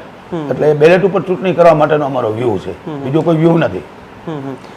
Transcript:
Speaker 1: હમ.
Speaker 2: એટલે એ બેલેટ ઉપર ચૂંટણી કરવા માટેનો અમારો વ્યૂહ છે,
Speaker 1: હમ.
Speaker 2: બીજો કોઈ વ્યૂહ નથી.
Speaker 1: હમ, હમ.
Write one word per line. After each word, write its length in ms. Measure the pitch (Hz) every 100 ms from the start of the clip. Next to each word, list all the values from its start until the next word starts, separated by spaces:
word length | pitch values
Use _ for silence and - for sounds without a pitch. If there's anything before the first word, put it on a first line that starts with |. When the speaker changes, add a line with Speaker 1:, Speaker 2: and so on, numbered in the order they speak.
| - - -
Speaker 1:
હમ. 180 | 170 143
Speaker 2:
એટલે 200 | 165 147
એ 40 | 151
બેલેટ 300 | 156 185 196
ઉપર 160 | 190
ચૂંટણી 320 | 165 180 185
કરવા 220 | 170 170 156
માટેનો 300 | 151 151 139
અમારો 260 | 135 113
વ્યૂહ 260 | 110 123 98
છે, 120 | 90
Speaker 1:
હમ. 300 | - 170 147 135
Speaker 2:
બીજો 160 | 151
કોઈ 160 | 160 160
વ્યૂહ 220 | 165 165
નથી. 200 | 127 92 - - - - -
Speaker 1:
હમ, 60 |
હમ. 240 | 151 135 127 -